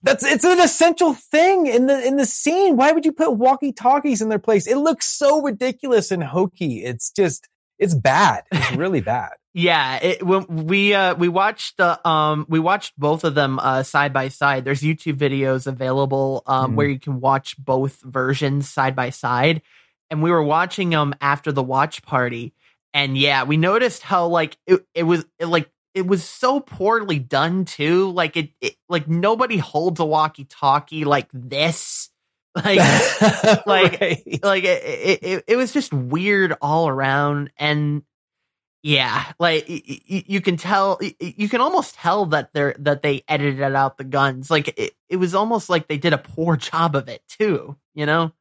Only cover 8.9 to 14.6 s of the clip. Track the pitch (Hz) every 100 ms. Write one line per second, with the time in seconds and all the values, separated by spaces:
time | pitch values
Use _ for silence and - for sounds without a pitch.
8.9 | 170 98 120 98 - _ 180 170 165 131
9.9 | 131 175 180 185 190 - 160 156 196 202
10.9 | 202 185 175 175 175 202 226 - - 175
11.9 | 165 175 156 151 151 147 160 160 196 -
12.9 | - 147 160 165 143 139 131 131 131 135
13.9 | 147 143 135 131 - 143 135